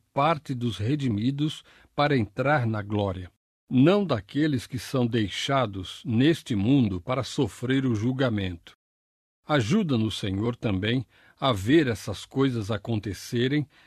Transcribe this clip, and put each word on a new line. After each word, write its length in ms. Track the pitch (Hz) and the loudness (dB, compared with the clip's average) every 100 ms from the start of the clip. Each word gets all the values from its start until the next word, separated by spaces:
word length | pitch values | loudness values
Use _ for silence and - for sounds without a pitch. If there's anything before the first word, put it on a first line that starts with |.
| _ | _
parte 440 | 135 147 165 - 127 | 0 0 0 -4 -4
dos 220 | 120 98 | -4 -2
redimidos 880 | 104 147 135 104 120 143 156 - - - _ - | -2 -2 0 0 0 0 -4 -6 -16 -20 _ -2
para 220 | 143 135 | 2 2
entrar 480 | 104 - 131 151 117 | 0 -2 0 2 0
na 160 | 107 | -2
glória, 500 | 101 104 101 92 90 _ _ _ - | -2 -2 -2 -4 -10 _ _ _ 0
não 340 | 123 147 202 | 4 6 6
daqueles 640 | 185 113 - 139 156 127 - | 2 -2 -4 -2 0 -2 -4
que 140 | 123 | -10
são 260 | - 131 120 | -4 -2 0
deixados 960 | 117 101 - - 139 117 98 87 - | 0 -2 -4 -2 0 0 -4 -12 -10
neste 520 | 147 113 143 165 - 107 | -2 4 4 2 -2 0
mundo 440 | 104 143 110 92 | 4 4 2 0
para 240 | 117 131 | -4 -4
sofrer 600 | 110 - 123 - 120 135 135 | -4 -2 -2 -2 -2 0 0
o 100 | 107 | 0
julgamento. 800 | 120 131 131 107 95 87 - - _ _ _ _ _ _ - | 0 0 0 0 -4 -6 -16 -20 _ _ _ _ _ _ -2
Ajuda-nos, 680 | 151 107 208 175 120 107 - | 0 2 2 2 0 0 -2
Senhor, 380 | 107 95 113 120 | -4 -2 -2 -2
também 500 | 117 95 104 127 - _ _ _ | -2 0 0 0 -4 _ _ _
a 140 | 139 | 0
ver 340 | 104 98 165 135 | 0 4 4 4
essas 380 | 110 - 95 - | -2 -6 -10 -6
coisas 460 | 131 135 120 101 | -2 0 0 -4
acontecerem 960 | 107 - 110 104 95 - 120 127 147 139 _ | -4 -2 -4 -4 -8 -6 -2 0 0 -4 _